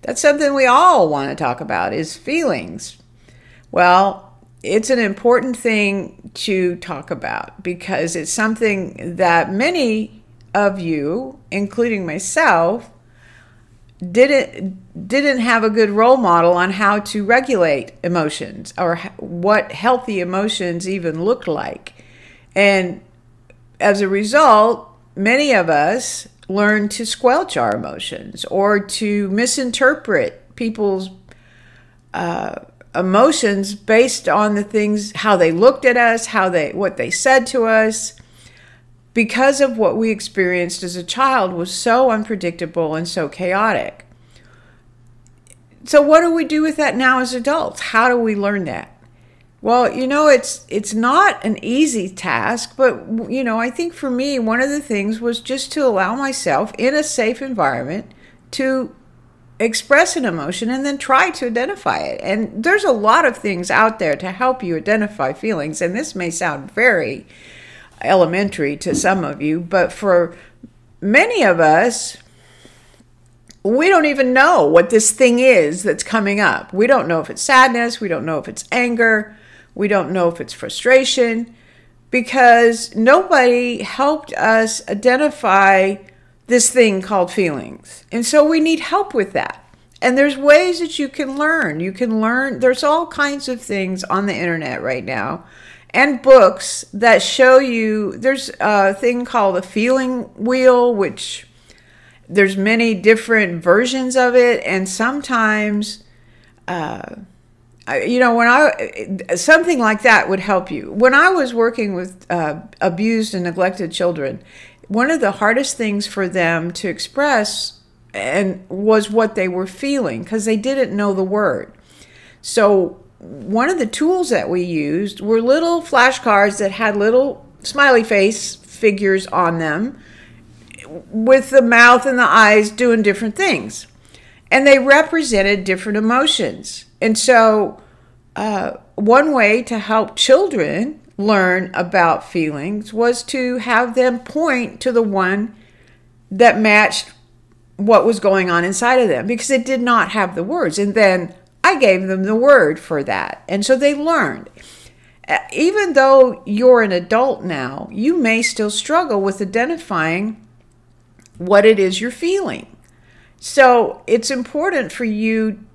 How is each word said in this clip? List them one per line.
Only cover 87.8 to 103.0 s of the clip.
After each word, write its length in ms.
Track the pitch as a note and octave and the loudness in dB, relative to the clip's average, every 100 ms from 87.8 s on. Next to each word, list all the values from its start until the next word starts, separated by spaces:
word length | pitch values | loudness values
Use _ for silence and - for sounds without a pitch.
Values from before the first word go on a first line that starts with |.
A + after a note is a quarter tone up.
| - - _ | -20 -20 _
And 160 | A3+ A#3 | -6 0
so 180 | D4+ | 4
we 140 | D4+ D#4+ | 4 2
need 220 | D#4 D#4+ | 0 -2
help 340 | - F4+ G4 | -2 -4 -2
with 180 | B3 G3 | -4 -4
that. 300 | - - - _ _ _ _ | -4 -6 -10 _ _ _ _
And 180 | - B3 | -2 2
there's 180 | C#4+ C4+ | 2 2
ways 440 | C#4+ D4+ F4+ E4+ | 6 6 4 -2
that 180 | E4 - | -6 -6
you 100 | C#4 | -8
can 280 | C4+ C#4 C4+ | -6 -8 -4
learn. 420 | D4+ D#4+ A3+ D3+ | -2 0 -2 -4
You 140 | F3+ | -8
can 280 | F#3+ A#3+ A3 | -4 -4 0
learn, 380 | A3 B3 C4+ B3 | 0 0 -2 0
there's 240 | B3+ B3+ | 0 2
all 240 | D4 D#4 E4 | 0 0 -2
kinds 420 | - C#4+ C#4+ C#4 | -4 -4 -4 -8
of 140 | B3 | -10
things 400 | - G3+ F#3+ F#3 | -8 -6 -4 -6
on 240 | F#3 F#3+ G3+ | -4 -4 -2
the 80 | |
internet 480 | E3+ F3 E3 D3 B2+ | -4 -4 -4 -6 -6
right 220 | A2 B2+ | -6 -6
now 400 | - B2+ G#2+ D3+ - - - - _ | -6 -6 -6 -8 -14 -20 -20 -20 _
and 280 | - C#4 B3+ | 0 0 0
books 640 | B3+ C4 F#3+ F#3 - - - | 8 8 8 2 -10 -10 -12
that 260 | G3+ A#3 G#3 | -2 4 4
show 380 | - - B3+ C4 | 2 2 6 6
you, 580 | C4+ A#3 A3 G#3+ G#3 - | 4 -2 -2 -2 -4 -2
there's 340 | A#3+ C4+ C4+ - | -2 -2 -6 -6
a 340 | - G#3 G3 | 0 2 2
thing 320 | G3 A#3+ A#3+ B3 | 0 -2 -2 -2
called 320 | A#3+ G3 F3+ | 0 0 0
a 40 | |
feeling 600 | F#3 G#3+ A#3 C4 C4 B3+ - - | -4 -4 0 0 -2 -6 -10 -8
wheel, 520 | A3 B3+ B3+ B3 B3 | -2 2 4 4 2
which 520 | A3 F3+ - - - - _ _ _ _ _ _ _ _ | 0 -2 -4 -12 -14 -18 _ _ _ _ _ _ _ _
there's 260 | F#3 G3 F#3+ | 2 2 2
many 380 | G3 A3+ A#3 | 0 2 0
different 680 | G#3 | 2